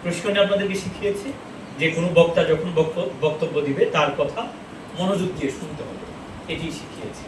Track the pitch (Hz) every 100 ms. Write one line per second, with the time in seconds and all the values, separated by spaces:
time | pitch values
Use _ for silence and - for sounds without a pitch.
0 | 175 170 214 202 202 196 196 185 - -
1 | 202 196 269 - - - - - 160 160
2 | 175 170 170 - 156 156 180 160 156 170
3 | 196 - 156 156 160 143 139 139 233 165
4 | 147 - 143 - 240 - - - - -
5 | 185 196 185 - 139 - 160 151 160 -
6 | - - - - - 160 165 - - -
7 | - -